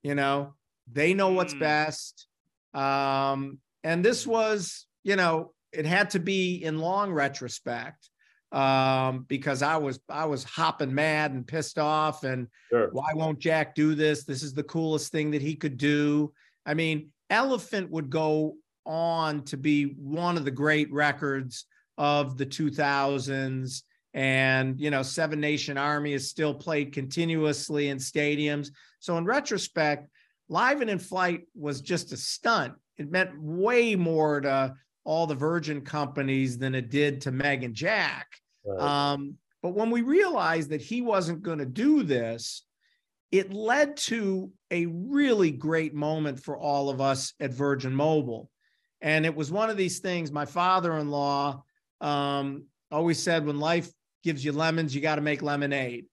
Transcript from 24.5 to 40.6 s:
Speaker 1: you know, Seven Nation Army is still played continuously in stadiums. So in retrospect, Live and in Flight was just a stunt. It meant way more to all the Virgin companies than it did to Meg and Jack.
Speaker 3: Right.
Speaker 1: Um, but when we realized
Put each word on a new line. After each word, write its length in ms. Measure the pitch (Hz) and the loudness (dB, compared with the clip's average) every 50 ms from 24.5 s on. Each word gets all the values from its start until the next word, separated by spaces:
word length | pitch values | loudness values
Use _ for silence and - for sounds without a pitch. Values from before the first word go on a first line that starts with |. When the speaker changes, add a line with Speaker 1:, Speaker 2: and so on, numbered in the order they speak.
| 131 131 131 131 131 131 | 4 4 2 0 -2 -2
Speaker 1:
you 100 | 147 151 | 0 0
know, 140 | 143 135 131 | 0 0 0
Seven 360 | 131 - - 160 151 151 151 | -2 -2 -2 0 0 0 0
Nation 380 | 147 147 151 147 - - 139 | 0 0 0 0 -2 -4 -2
Army 360 | 139 139 147 147 147 147 147 143 | -2 0 0 0 0 0 -2 -2
is 140 | 135 135 | -4 -4
still 280 | - - - 160 147 139 | -6 -4 -2 0 0 -2
played 360 | 139 - 170 156 147 147 143 139 | -4 -4 -2 -2 -2 -2 -2 -4
continuously 960 | 147 135 135 131 170 170 165 165 160 156 151 143 143 - - 151 147 147 143 | -6 -6 -4 -2 -2 0 0 0 2 2 0 0 -2 -4 -4 -2 0 0 0
in 100 | 139 135 | -2 -4
stadiums. 720 | 135 - - 151 147 147 147 147 151 147 147 147 143 143 - - - _ _ _ | -8 -4 -2 0 0 2 0 0 0 0 -2 -2 -4 -8 -12 -20 -20 _ _ _
So 160 | - - 175 | -6 -2 -2
in 80 | 165 170 | 0 0
retrospect, 840 | 185 247 285 277 - 233 180 - - _ 170 156 147 147 143 143 - _ _ _ _ _ _ _ | 0 0 0 0 -2 -4 -4 -4 -4 _ 2 2 2 2 0 -4 -18 _ _ _ _ _ _ _
Live 340 | _ 147 175 226 254 285 294 | _ 0 2 2 2 2 2
and 80 | 247 220 | 0 -2
in 80 | 202 | -2
Flight 460 | 175 - - 185 185 180 180 175 170 - _ _ | -4 -4 -4 -2 0 0 0 0 -2 -6 _ _
was 280 | 208 147 147 139 131 | -8 -6 -6 -6 -6
just 300 | 135 - 180 165 - - | -2 -2 -2 -2 -2 -6
a 60 | 135 | -10
stunt. 560 | 123 - - - - - 233 233 190 139 120 - _ _ _ _ | -8 -6 -8 -8 -2 0 2 2 2 0 -4 -8 _ _ _ _
It 140 | - 147 143 | -12 -8 -2
meant 280 | 175 185 185 180 160 147 | 0 0 0 0 -4 -10
way 560 | 156 151 165 180 196 226 247 240 240 226 208 | -8 -6 -2 0 2 4 4 4 4 4 4
more 460 | 185 170 165 165 156 156 151 147 143 | 2 2 2 4 4 4 4 2 2
to 320 | 135 139 135 135 135 127 135 - _ _ _ _ _ | 2 2 2 2 2 0 -4 -12 _ _ _ _ _
all 240 | - 156 165 170 | -2 0 0 0
the 80 | 160 147 | 0 -2
Virgin 460 | 127 143 156 170 170 156 156 151 143 | -2 0 0 0 0 -2 -4 -6 -6
companies 760 | 135 - 151 151 143 135 139 143 135 135 135 135 135 131 123 | -6 -6 -4 -4 -4 -2 -2 -2 0 0 2 2 2 0 0
than 160 | 120 135 131 131 | -2 -2 -2 -2
it 160 | 131 120 113 | -2 -4 -2
did 320 | 127 143 147 147 139 131 | 0 2 2 2 0 -2
to 100 | - 139 | -4 -4
Meg 320 | 127 131 143 143 139 123 127 | -2 0 0 0 0 0 -4
and 120 | 120 117 | -6 -6
Jack. 520 | 110 147 185 220 208 175 143 - 135 - _ - - _ _ _ _ _ | -4 -2 -2 0 0 0 -2 -4 -6 -12 _ -20 -20 _ _ _ _ _
Speaker 3:
Right. 160 | 101 98 95 143 143 143 143 143 143 143 | -8 -4 -2 0 2 2 4 4 2 2
Speaker 1:
Um, 220 | 143 143 143 143 - _ _ _ _ | 0 -4 -8 -12 -16 _ _ _ _
but 140 | - 175 180 | -6 -2 0
when 160 | 202 220 226 | 0 0 2
we 100 | 233 240 | 2 0
realized 680 | 233 262 294 370 415 359 320 220 175 160 165 165 | 2 4 4 4 4 4 2 2 2 2 2 0